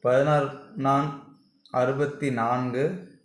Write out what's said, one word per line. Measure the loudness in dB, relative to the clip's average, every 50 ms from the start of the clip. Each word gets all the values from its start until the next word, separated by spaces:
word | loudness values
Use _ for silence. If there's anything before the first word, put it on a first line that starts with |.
| _ 4
பதினாறு | 4 4 4 4 2 2 2 -2 -6 -12 -18 -16 -8 -2 0 2
நான் | 2 2 2 0 -4 -10 -16 -20 -20 _ _ _ _ _ _ _ -2 0
அறுபத்தி | 0 0 0 0 -2 -2 -2 -4 -4 -4 -2 -2
நான்கு | 0 0 0 0 -2 -2 -2 -2 -2 -2 -4 -6 -12 -16 -20 -20 _